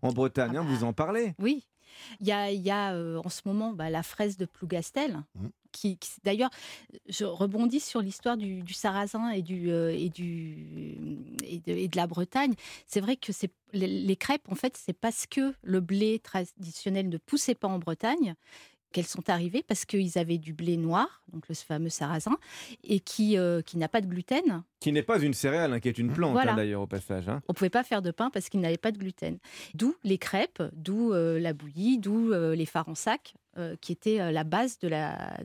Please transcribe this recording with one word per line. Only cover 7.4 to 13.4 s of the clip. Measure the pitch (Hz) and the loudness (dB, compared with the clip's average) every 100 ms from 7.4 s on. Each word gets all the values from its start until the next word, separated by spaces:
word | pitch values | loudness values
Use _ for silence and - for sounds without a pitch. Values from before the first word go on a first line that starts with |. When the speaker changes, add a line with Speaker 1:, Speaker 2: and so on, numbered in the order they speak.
| 196 214 240 277 | 0 4 2 2
Speaker 2:
sur | - 240 | 0 -2
l'histoire | 196 - 240 233 | -2 -2 -2 0
du, | 202 185 | -2 -6
du | 175 | -8
sarrasin | 190 208 190 202 220 233 | -2 0 0 -2 -2 -2
et | 202 | 0
du, | 170 185 175 | -2 -2 0
euh, | 170 165 | 2 2
et | 165 175 | 0 -2
du, | 165 175 165 160 156 156 156 156 151 156 151 - - - | -4 -6 -6 -8 -10 -12 -10 -10 -8 -8 -8 -10 -8 -6
et | 170 | -6
de, | 170 | -4
et | 175 185 | -2 -2
de | 175 | 0
la | 170 | 0
Bretagne. | 170 180 262 285 214 - - - | 0 0 2 2 0 -4 -18 -4
C'est | 214 | -2
vrai | 202 262 | 0 -2
que | - | -2
c'est, | 196 | -4